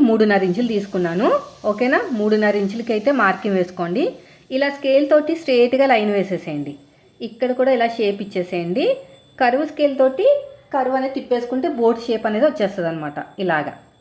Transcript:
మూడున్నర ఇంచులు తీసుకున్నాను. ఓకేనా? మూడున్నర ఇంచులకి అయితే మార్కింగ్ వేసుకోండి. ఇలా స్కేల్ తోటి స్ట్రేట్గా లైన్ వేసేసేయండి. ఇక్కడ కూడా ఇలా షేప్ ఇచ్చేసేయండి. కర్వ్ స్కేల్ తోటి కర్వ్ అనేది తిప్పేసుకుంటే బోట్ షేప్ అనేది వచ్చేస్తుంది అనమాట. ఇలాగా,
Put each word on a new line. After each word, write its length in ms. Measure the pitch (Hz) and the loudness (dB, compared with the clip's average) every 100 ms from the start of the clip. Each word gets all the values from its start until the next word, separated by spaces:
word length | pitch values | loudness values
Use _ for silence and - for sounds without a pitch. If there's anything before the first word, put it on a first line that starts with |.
| 240 | 2
మూడున్నర 360 | 220 214 196 190 | 2 4 4 2
ఇంచులు 220 | 180 240 | 0 -2
తీసుకున్నాను. 540 | 208 202 185 175 175 302 571 - - 208 | -2 -2 -4 -2 0 0 0 -2 -6 -4
ఓకేనా? 300 | 208 247 330 427 220 | 0 0 0 0 -2
మూడున్నర 380 | 214 214 208 208 | 2 2 2 0
ఇంచులకి 280 | 196 226 233 214 | -2 -4 -4 -2
అయితే 160 | 277 269 | 0 2
మార్కింగ్ 360 | 196 190 208 190 | 2 0 0 0
వేసుకోండి. 440 | 180 - 170 196 440 - - - - 262 | -2 -4 -4 -2 -2 -6 -18 -20 -6 -2
ఇలా 140 | 285 277 | -2 -2
స్కేల్ 280 | 269 269 294 | 2 2 4
తోటి 220 | 302 302 320 | 4 2 -2
స్ట్రేట్గా 440 | - 247 240 262 269 | 2 4 4 4 4
లైన్ 180 | 226 208 202 | 4 2 0
వేసేసేయండి. 560 | 196 170 170 147 143 147 - _ _ _ 233 | -2 -4 -6 -8 -8 -12 -20 _ _ _ -14
ఇక్కడ 240 | - 254 254 | -4 -2 0
కూడా 120 | 254 247 | 2 2
ఇలా 100 | 233 233 | 0 0
షేప్ 200 | 202 202 202 | -2 -2 -6
ఇచ్చేసేయండి. 600 | 185 180 180 170 208 427 539 - - _ - | -6 -4 -4 -2 0 0 -2 -8 -20 _ -2
కర్వ్ 220 | 247 254 302 | 0 2 -2
స్కేల్ 240 | - 285 262 | 0 0 2
తోటి 260 | 262 269 494 571 - - _ 277 | 0 4 2 2 -2 -18 _ -2
కర్వ్ 220 | 254 262 | 0 -2
అనేది 160 | 262 269 | -2 -6
తిప్పేసుకుంటే 500 | - 240 240 262 330 247 | -2 -4 -2 -4 -2 2
బోట్ 240 | 226 226 - | 2 0 -2
షేప్ 200 | 220 220 | -2 -2
అనేది 160 | 214 294 | 2 0
వచ్చేస్తుంది 400 | - 196 196 165 | 2 -2 -2 -4
అనమాట. 260 | 160 151 147 - - 180 | -6 -8 -10 -12 -4 -2
ఇలాగా, 280 | 156 139 - - _ | 0 -2 -10 -20 _